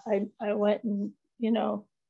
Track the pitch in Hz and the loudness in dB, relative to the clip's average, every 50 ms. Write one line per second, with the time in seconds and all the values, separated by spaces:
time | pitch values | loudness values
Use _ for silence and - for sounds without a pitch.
0 | - - 214 196 208 202 - _ 226 208 208 214 208 208 208 - - 220 202 202 | -4 -2 0 0 0 -4 -6 _ -4 -2 0 2 2 2 2 2 0 -4 -2 -2
1 | 202 214 - _ _ _ _ _ 233 220 226 - - 214 208 208 - _ _ _ | -4 -6 -8 _ _ _ _ _ 0 2 2 2 2 0 -2 -4 -6 _ _ _
2 | _ | _